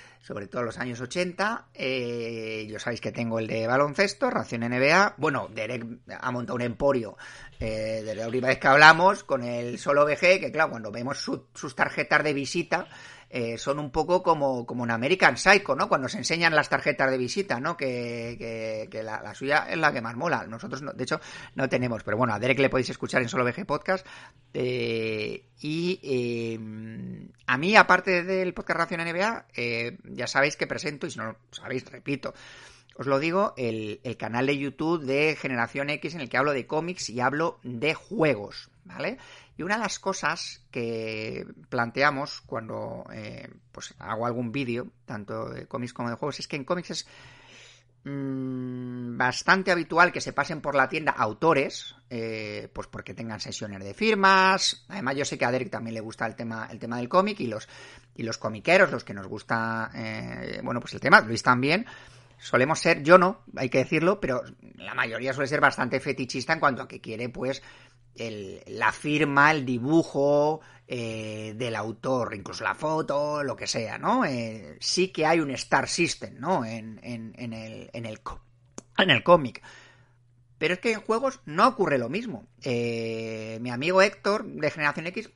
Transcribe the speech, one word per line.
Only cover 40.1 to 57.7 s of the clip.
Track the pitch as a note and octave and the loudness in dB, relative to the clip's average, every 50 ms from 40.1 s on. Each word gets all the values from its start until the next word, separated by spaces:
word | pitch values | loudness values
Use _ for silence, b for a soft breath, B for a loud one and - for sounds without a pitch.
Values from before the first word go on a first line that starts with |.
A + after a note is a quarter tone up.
| F#3+ - - D3 D#3+ F3 - - - - - _ | -4 -2 -2 -2 -2 -2 -6 -12 -12 -16 -20 _
que | - B2+ A#2 A#2 A#2 A2+ A2+ A2 A2 G#2+ A2 A2+ B2+ B2+ B2 - - - - _ | -8 -6 -4 -4 -4 -4 -6 -6 -6 -6 -6 -6 -8 -8 -10 -12 -14 -20 -14 _
planteamos | - B2 A#2+ A#2 - C3 C#3 D3 C#3+ C3+ A#2 - - - | -2 -2 -2 -2 0 2 2 2 2 2 -6 -8 -10 -16
cuando, | _ - - A#2 A2+ A2+ A#2 A2 G#2+ A2+ A#2 A#2+ - - - | _ -8 -8 -8 -6 -6 -8 -8 -8 -8 -10 -12 -12 -14 -14
eh, | A#2 G#2+ G#2+ A#2+ A#2 A2 - - - _ _ _ | -12 -12 -12 -14 -14 -16 -18 -20 -20 _ _ _
pues | - - - - - | -16 -16 -16 -16 -14
hago | - F#2+ A2 A2 A#2 | -8 -6 -4 -2 -2
algún | A#2+ A#2 A#2+ B2 A#2 G#2+ | -2 -2 -2 -4 -4 -2
vídeo, | C#3 C#3 A#2+ A#2 A#2+ B2 - _ _ _ | -4 -2 -2 -2 -4 -4 -8 _ _ _
tanto | - B2+ G#2+ G2+ - A2+ A2 A2+ A#2+ | -12 -12 -10 -8 -8 -8 -8 -6 -8
de | B2 B2 - | -8 -12 -12
cómics | - - A#2+ A#2+ A#2+ - | -10 -8 -8 -8 -8 -8
como | - A#2+ A#2+ | -6 -6 -6
de | A#2+ | -4
juegos, | - - D3 C3+ - | -4 -4 -6 -6 -6
es | - - | -10 -8
que | - | -8
en | D3 C3 | -8 -4
cómics | - F3 F3+ E3+ - | -4 -4 -4 -4 -8
es, | E3+ - - B B B B B B B B B B B B B B B B B _ _ _ | -8 -10 -10 B B B B B B B B B B B B B B B B B _ _ _
mm, | C#3 C#3 C#3 C#3 C3+ C3+ C3 C3 C3 C3 B2+ B2+ B2+ B2+ B2 B2 B2 B2 B2 B2 A#2+ A#2+ A#2+ | -10 -8 -6 -6 -4 -4 -4 -4 -6 -6 -6 -8 -8 -8 -8 -10 -10 -10 -8 -8 -8 -2 0
bastante | B2+ B2+ B2 - - - F3+ F#3+ F#3 G3+ | 0 0 0 -2 2 2 2 2 4 0
habitual | F#3 F3 D#3+ - F3 D#3+ F3 F3+ E3+ | 0 0 0 0 6 6 6 6 4
que | D3 - | -4 -8
se | C3+ A#2 | -4 -2
pasen | - C#3+ - E3+ D3+ B2 | -2 -2 -2 -4 -6 -4
por | D3 C#3 | 0 4
la | C#3 C3 B2+ | 4 4 4
tienda | - D#3+ D#3 C#3+ C3 | 2 -2 0 0 0
autores, | - B2 G#2+ G#2+ - - D#3+ E3 C#3 C#3 D3 - - - - - - _ _ | 0 0 -2 0 2 4 4 4 4 2 0 -4 -10 -14 -14 -18 -20 _ _
eh, | B2 A#2 A2+ A2+ A2+ A2 G#2+ G#2 G#2 G#2 A2 A2 _ | -8 -8 -6 -6 -6 -6 -8 -8 -8 -10 -10 -12 _
pues | - G2+ | -12 -14
porque | - - G#2+ G2 - B2 | -10 -12 -14 -12 -12 -12
tengan | - A#2 A2+ A2 G#2 | -10 -10 -10 -8 -10
sesiones | - - G2 - A2+ G#2 G2+ G2 G2 | -10 -10 -10 -10 -8 -10 -10 -10 -10
de | G2 G2+ | -12 -6
firmas. | - G#3+ A3 A3 G3+ G3 F#3+ F#3+ F#3+ F#3+ F#3+ F#3+ F#3 - - - - _ _ | 0 2 2 4 6 6 6 8 8 8 6 6 4 2 0 -2 -4 _ _
Además, | - G3 - B2 C#3 | -10 -4 -2 -2 0
yo | C#3 C#3 | 0 -2
sé | - - | -2 -2
que | B2+ C3+ | 0 0
a | A#2+ | 2
Derek | B2 B2+ B2+ G2 | 2 0 -2 -4
también | - A2 A2+ A2+ A2+ | -6 -8 -8 -6 -8
le | A2+ | -8
gusta | G#2+ A2+ A2 - A#2+ | -8 -10 -8 -6 -6
el | A2+ G#2 | -6 -6
tema, | - A#2+ A2+ A2+ A2+ A2 - | -8 -8 -8 -6 -8 -8 -10
el | - G#2+ | -12 -12
tema | - A2+ A#2 | -8 -8 -6
del | B2 A#2+ A#2+ | -6 -6 2
cómic | - F3+ F#3+ G#3+ G#3 - | 2 2 2 2 -2 -4
y | C#3+ | -4
los, | A#2+ A2 G#2+ - B | -6 -4 -6 -10 B